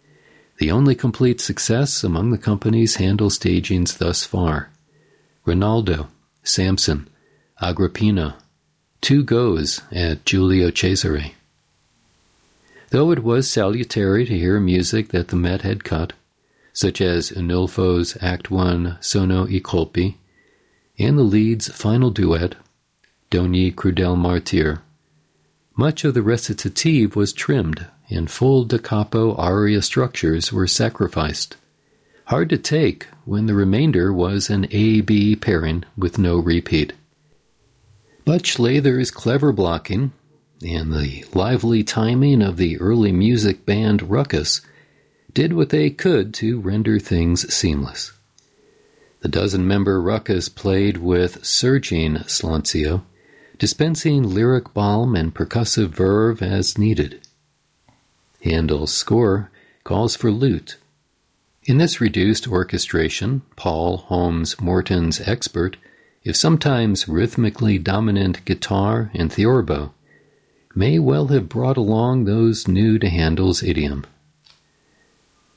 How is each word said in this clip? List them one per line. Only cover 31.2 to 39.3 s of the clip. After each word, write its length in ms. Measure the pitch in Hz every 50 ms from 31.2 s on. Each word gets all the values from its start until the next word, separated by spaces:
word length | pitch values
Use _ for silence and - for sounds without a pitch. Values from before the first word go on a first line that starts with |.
| 76 76 76 - - - - _ _ _ _ _ _ _ _ _ _ _ _ _ _
Hard 240 | - 117 139 170 160
to 80 | 165 123
take 500 | - - 147 160 160 104 73 - - - - - _
when 220 | - 98 104 107 110
the 80 | 104
remainder 580 | 101 101 95 95 113 151 160 - 92 87 98 101
was 360 | 87 87 90 101 101 - -
an 180 | 104 101 95 -
A-B 640 | - 104 107 110 110 107 104 - 107 104 101 104 107 104
pairing 460 | - - 98 80 82 80 80 87 87 - _ -
with 200 | 95 - - -
no 200 | 98 87 85 87
repeat. 560 | 82 85 82 85 85 - - 78 73 - - - _ _ _ _ _ _ _ _ _ _ _ _ _ _ _ _ _ _ _ _ _ _ _ _ _
But 200 | - 156 175 170
Schlather's 680 | - - - 120 117 131 147 139 139 127 127 127 120
clever 400 | - - - -